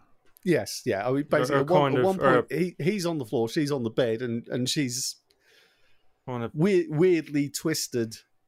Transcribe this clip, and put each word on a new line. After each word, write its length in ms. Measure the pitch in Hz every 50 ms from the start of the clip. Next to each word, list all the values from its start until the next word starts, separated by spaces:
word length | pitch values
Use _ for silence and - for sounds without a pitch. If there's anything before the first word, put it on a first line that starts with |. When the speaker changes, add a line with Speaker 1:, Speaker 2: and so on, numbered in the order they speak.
| - _ _ _ _ _ _ _ -
Speaker 1:
Yes, 380 | 190 165 131 101 - - - -
yeah. 200 | 127 104 95 101
I 60 | 123
mean, 120 | 131 139 147
Speaker 2:
Or, 0 |
Speaker 1:
basically, 300 | - - 151 131 123 143 139
Speaker 2:
or 20 |
Speaker 1:
at 100 | 139 135
one, 120 | - 143
Speaker 2:
kind 120 | 143 139 131
Speaker 1:
at 40 | 127
Speaker 2:
of, 60 | 127
Speaker 1:
one 140 | 190 185 185
Speaker 2:
or 200 | 143 135 127 127 113
Speaker 1:
point, 80 | - 135
he, 220 | 151 180 180 175 -
he's 260 | 147 165 214 208 165
on 120 | 170 170 151
the 80 | 127
floor, 240 | - - 123 113 113
she's 220 | - 175 151 139 147
on 100 | 139 117
the 60 | 113
bed, 320 | 113 - 135 117 113 113
and, 260 | 127 117 113 117 - -
and 220 | - 127 123 123
she's 480 | - 160 143 123 120 127 135 - - - _ _ _ _ _ _ _ _ _ _ _ _ _ _ - _ _ _ _ _ _
Speaker 2:
kind 160 | - 127 123 117
of 60 | 110 -
Speaker 1:
wei-, 320 | 151 160 208 202 175 175 -
weirdly 600 | 151 147 175 185 175 160 147 - 143 147 143 139
twisted 680 | - - - 170 156 - - - - 120 113 113 113 - - _ _ _ _